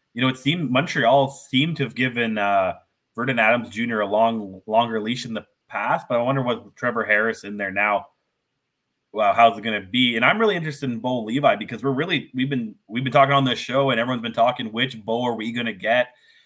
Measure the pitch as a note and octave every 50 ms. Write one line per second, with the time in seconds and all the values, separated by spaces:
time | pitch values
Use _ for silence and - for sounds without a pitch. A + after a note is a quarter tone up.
0 | _ _ - A#2 B2+ C3 B2+ - - C#3 E3 F3+ D#3+ A#2+ B2 B2+ - - - D3+
1 | A#2 A#2 C3 C#3 C3+ C3 - - - - - B2+ C#3+ E3+ D#3+ - C#3 A2+ G#2 A#2
2 | B2+ B2+ A#2 A#2+ A#2 A2+ A2 G#2+ G2+ G2+ G2+ G2 F#2+ F#2 E2+ - - _ _ _
3 | _ _ _ A2+ A#2+ C3+ B2 A#2 A2 A2 A#2+ A#2+ A2+ G2+ F#2+ A2 A#2 A#2+ A2+ G#2+
4 | G#2 G2 G#2 G#2+ A2+ A#2 A2+ A2 G#2 F#2+ F#2+ F#2 - G#2+ G#2+ A2+ A#2+ A2+ A2+ A2
5 | G#2 A2 A#2+ A#2+ - A#2+ A2+ G#2 - _ _ _ _ - - G2+ G#2 B2 D#3 E3
6 | - - B2+ A#2 A#2+ B2+ C3+ C#3 B2+ B2 A#2 G2+ G2+ G2+ _ - B2+ B2 A2+ A2+
7 | G#2+ G#2 G#2+ G#2 A2 A2+ A2 - - G2+ G#2 G#2 G2+ F#2+ F#2+ G2+ G#2 G#2+ G#2 G2
8 | - - _ _ _ _ _ _ _ _ _ _ _ _ _ _ _ _ _ _
9 | _ _ - G#2+ G#2+ G2+ F#2 A2+ A#2 A2+ G#2 G#2 G#2 A2+ G#2+ G2+ G2 F#2 G#2 B2+
10 | B2+ A#2+ A#2 A2+ A#2+ C#3 F#3+ G#3+ A3+ G#3+ F#3+ E3+ D#3 D#3 C#3 - C#3+ B2+ A#2 A2
11 | A#2+ B2+ B2+ A#2+ A2 G#2+ A#2 C#3 C#3+ B2+ G#2 G2+ G#2+ - A#2+ G#2+ C3 C#3 C3 C3
12 | E3 F#3+ F3 C3+ A2 - - B2+ C3 C#3 C#3+ B2 A2+ G#2+ - - _ - G#2+ B2
13 | C3 C3 B2+ C#3+ C3+ C3+ C#3 C#3 C3+ B2+ A#2+ - - - B2 C3+ C3+ C3 A#2+ A2+
14 | A#2+ B2+ B2+ A#2 A2+ A#2+ A2+ A#2 A2+ B2 B2 - A#2 G#2+ G#2+ A#2 B2+ B2+ - A2
15 | G#2 A2+ A2+ A#2+ B2 B2 A#2 A2 G#2+ A#2 A#2 A#2+ A#2 A2+ G#2 F2+ F2+ G#2+ A#2 B2
16 | A#2+ - - _ _ _ _ _ _